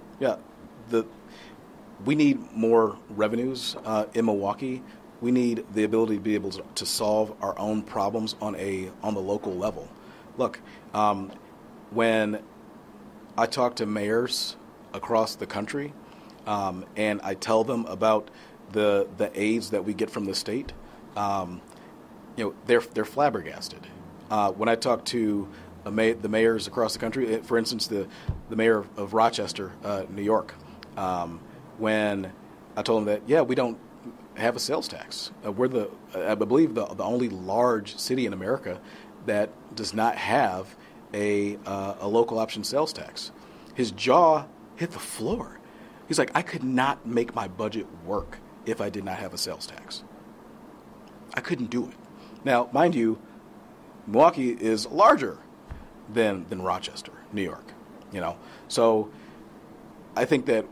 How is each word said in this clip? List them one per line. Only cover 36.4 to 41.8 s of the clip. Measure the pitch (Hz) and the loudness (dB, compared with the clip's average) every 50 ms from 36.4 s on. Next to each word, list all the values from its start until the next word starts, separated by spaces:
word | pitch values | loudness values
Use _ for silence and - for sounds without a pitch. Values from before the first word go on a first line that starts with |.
| 107 101 123 143 165 151 110 | 2 4 4 4 4 4 2
the, | 113 104 | -2 -4
the | - - 98 98 | -4 -6 -4 -4
only | 98 117 123 127 117 | -2 0 0 0 -2
large | 98 95 92 92 95 113 123 123 120 110 101 - - | -4 -6 -6 -2 2 4 4 4 4 2 -2 -6 -10
city | - - - 127 131 123 | -8 -4 -2 -2 0 0
in | 107 98 | -2 -4
America | 95 92 101 127 135 - - 92 92 - - - - - - - - - | -4 -2 -2 -2 -2 -2 -6 -8 -8 -10 -16 -20 -20 -20 -20 -18 -10 -4
that | 113 107 104 104 107 - - - - - | -2 0 0 0 0 -4 -12 -18 -14 -10
does | - 110 95 - | -8 -6 -4 -2
not | 110 110 117 - | 2 2 2 2
have | - - 98 110 135 135 104 90 92 95 - - - - - - - - - - | 0 -2 0 2 2 2 2 0 -2 -8 -10 -14 -20 -20 -20 -20 -20 -16 -8 -4
a, | 104 104 104 104 101 101 101 104 104 - | -2 0 2 2 2 0 0 -4 -6 -8
uh, | 98 98 98 | -6 -6 -4